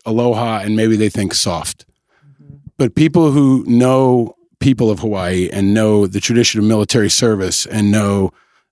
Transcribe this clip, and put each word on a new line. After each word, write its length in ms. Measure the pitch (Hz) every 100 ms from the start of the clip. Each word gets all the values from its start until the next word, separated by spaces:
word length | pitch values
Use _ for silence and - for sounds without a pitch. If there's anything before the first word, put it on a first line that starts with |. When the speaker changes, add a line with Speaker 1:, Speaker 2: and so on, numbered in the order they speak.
| 117
Speaker 1:
Aloha 540 | 113 120 110 117 110
and 120 | 104 107
maybe 200 | 110 107
they 140 | 107
think 240 | 117 95
soft. 520 | - 101 85 - - _ _ _ _ 143 _
Speaker 2:
Mm-hmm. 140 | 143 143 - -
Speaker 1:
But 180 | 127 -
people 360 | 151 170 160
who 320 | 139 135 131 -
know 680 | 120 127 131 131 123 117 - _ _
people 300 | 147 120 113
of 100 | 104
Hawaii 500 | 110 98 90 92 90
and 220 | - 98
know 340 | 104 107 104 98
the 120 | 101
tradition 400 | - 117 117 113
of 60 | 107
military 440 | 110 101 123 98
service 560 | - 120 104 92 - -
and 240 | 107 104
know, 400 | 107 101 101 95 - _ _ _